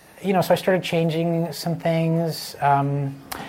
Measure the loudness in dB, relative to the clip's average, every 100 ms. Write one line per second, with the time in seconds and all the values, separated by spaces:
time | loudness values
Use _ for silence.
0 | -20 -8 0 2 4 2 2 0 2 0
1 | 0 0 0 0 -2 -4 -4 -2 0 0
2 | 2 2 0 -4 -10 -2 2 2 2 -2
3 | -4 -6 -12 -14